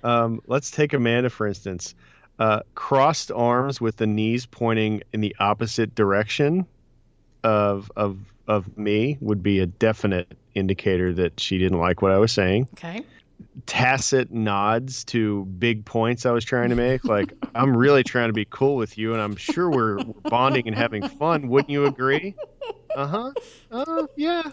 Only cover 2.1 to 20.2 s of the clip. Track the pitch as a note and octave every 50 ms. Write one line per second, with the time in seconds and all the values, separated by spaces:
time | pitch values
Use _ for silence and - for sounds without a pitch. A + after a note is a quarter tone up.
2.1 | - _ _ _ _ _ A2 A2 G#2+ G#2+ - _ _ - - - C#3 C3+ C3+ D3+
3.1 | D#3+ - - - G2+ A#2 A#2+ A#2+ A#2+ B2 B2+ C#3 C3+ - A#2+ A2+ G#2+ - A2+ G#2+
4.1 | G#2 G#2+ A2 A2 A#2 A#2+ B2 - - - A#2+ A#2 A2+ A2 A2 G#2+ G#2+ G2+ - _
5.1 | - G#2+ G#2+ G#2 - - G2+ G2+ G#2 G#2 A#2+ A2 - - A#2 A2 - - G#2+ G2
6.1 | G2 G2+ G#2+ G#2 - - D3 C#3+ E3 F#3 F#3 _ _ _ _ _ _ _ _ _
7.1 | _ _ _ _ _ _ - A2+ A2 G#2 G#2 G2+ G2+ G2 G2 G#2 - - G#2+ G2+
8.1 | F#2+ F#2+ G2+ - - _ _ - G#2+ G#2 F2+ F#2+ - - G#2 G#2 G#2 G#2+ A2+ C#3
9.1 | D3 C#3 - G#2 G#2 G2+ F2+ G#2 G2+ F#2+ F#2+ F2+ F2 _ - A2 G#2+ - - G2+
10.1 | G2 F2+ F2+ _ - _ _ _ _ G2+ F#2+ F#2+ G2 - - G2+ F#2+ F2 F2+ F2+
11.1 | F2 E2+ F2+ E2+ - - - - G2 F#2 F#2 F#2 F2+ E2+ E2+ F2+ F2+ - - G2
12.1 | F#2+ F#2+ G#2 A2+ - - G2 F#2 F#2+ G#2+ C3 - - - - E3 E3+ A3 D#4 -
13.1 | - - _ _ _ _ - - _ - - - - - - B2+ C3+ C3 A2+ -
14.1 | - C3 B2+ - - A#2 A2 G#2+ G2+ G2+ G2+ G#2 A2 A#2 B2+ C3 C3 - - -
15.1 | - A#2+ A2 G#2+ G#2 G2+ G2 F#2+ F#2+ F2+ A2+ A#2+ A#2 G#2+ G#2 - - A#2 A2+ A2+
16.1 | B2 A#2+ - C3 A#2+ A#2+ A2+ - - B2 A#2+ B2 A#2+ A#2+ A#2+ B2 C3 B2+ - B2
17.1 | A2 G2+ F#2+ - - _ - - - A2+ B2+ C#3 B2+ A#2 B2 C#3 C#3+ C#3 B2 -
18.1 | - B2+ A#2+ A2+ G#2+ G#2+ G#2 - - - C3+ C#3 C#3+ C3 A2+ G#2 - - A2 A2
19.1 | A2+ A2+ G#2+ G#2 G#2 F#2+ - - D4+ E3 F3 F3+ D3+ C3 A2+ A2 G#2 G2 - A2+
20.1 | A2 -